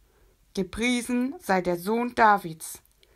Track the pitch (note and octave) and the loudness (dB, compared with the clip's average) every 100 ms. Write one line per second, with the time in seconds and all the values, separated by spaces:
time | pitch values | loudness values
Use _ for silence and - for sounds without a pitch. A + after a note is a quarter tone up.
0 | _ _ _ _ _ - F#3 - A#3+ B3 | _ _ _ _ _ -8 -6 -4 0 0
1 | A#3+ B3 B3+ F4 - F#3+ F3+ F3 F3+ A#3 | 0 -2 -2 -4 -2 0 0 -2 -2 -2
2 | A#3+ A#3+ A3+ G3+ F3 D#3+ - - _ _ | -2 4 6 4 0 -12 -14 -18 _ _
3 | _ | _